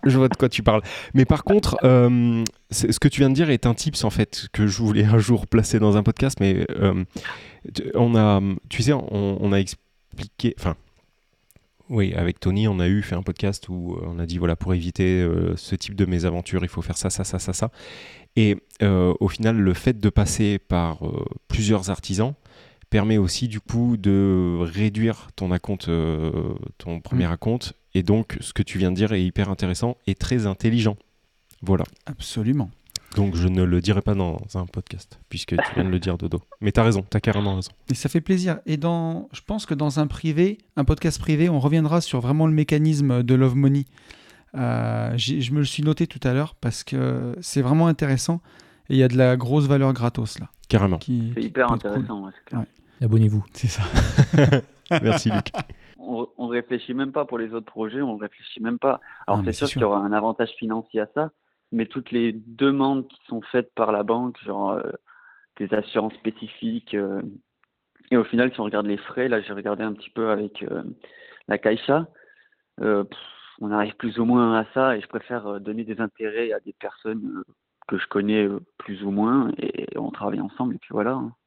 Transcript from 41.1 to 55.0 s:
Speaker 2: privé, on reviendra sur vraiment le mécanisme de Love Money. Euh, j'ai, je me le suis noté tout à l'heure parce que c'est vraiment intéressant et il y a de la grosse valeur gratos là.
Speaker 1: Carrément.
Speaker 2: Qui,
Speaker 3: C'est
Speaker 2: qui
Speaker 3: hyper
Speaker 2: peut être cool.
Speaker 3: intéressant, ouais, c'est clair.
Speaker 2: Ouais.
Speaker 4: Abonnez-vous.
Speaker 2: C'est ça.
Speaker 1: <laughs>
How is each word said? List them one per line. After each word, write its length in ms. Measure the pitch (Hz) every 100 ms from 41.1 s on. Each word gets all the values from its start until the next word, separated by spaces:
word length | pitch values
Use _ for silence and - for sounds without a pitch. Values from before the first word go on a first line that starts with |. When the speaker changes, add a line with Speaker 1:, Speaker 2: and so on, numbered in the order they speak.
| -
Speaker 2:
privé, 300 | - 151 170
on 80 | 156
reviendra 420 | 139 160 151 170
sur 200 | 160 131
vraiment 260 | 120 147 160
le 60 |
mécanisme 680 | 156 151 151 156 151 143 123
de 120 | 123
Love 220 | 127 131 127
Money. 280 | 139 139 135 _ - - - - _
Euh, 580 | 135 123 117 113 113 113 120
j'ai, 240 | 123 147
je 100 | 120
me 60 | 147
le 60 |
suis 180 | 139 -
noté 240 | 151 151 165
tout 140 | -
à 100 | 131
l'heure 220 | 127 151
parce 300 | - - -
que 500 | - 135 127 127 123 147
c'est 180 | 175 143
vraiment 260 | 123 156 165
intéressant 540 | 156 147 131 - 170 _ - - _ _
et 60 |
il 20 | 135
y 40 |
a 60 | 127
de 80 | 123
la 180 | 127 127
grosse 300 | 120 147 139
valeur 260 | 139 135
gratos 460 | 123 120 120 110 -
là. 100 | - _ -
Speaker 1:
Carrément. 260 | 113 98 90
Speaker 2:
Qui, 340 | - 123 113
Speaker 3:
C'est 60 | 117
Speaker 2:
qui 60 | 113
Speaker 3:
hyper 180 | 131 123
Speaker 2:
peut 60 |
être 80 | 113
cool. 80 | 104
Speaker 3:
intéressant, 320 | 107 104 104
ouais, 60 | 98
c'est 100 | - -
clair. 100 | 123
Speaker 2:
Ouais. 60 | 110 _ _ _ 117
Speaker 4:
Abonnez-vous. 380 | 113 110 104 101
Speaker 2:
C'est 160 | - 117
ça. 140 | - 101 - - - 135
Speaker 1:
<laughs> 300 | 156 147 143 - _ - 165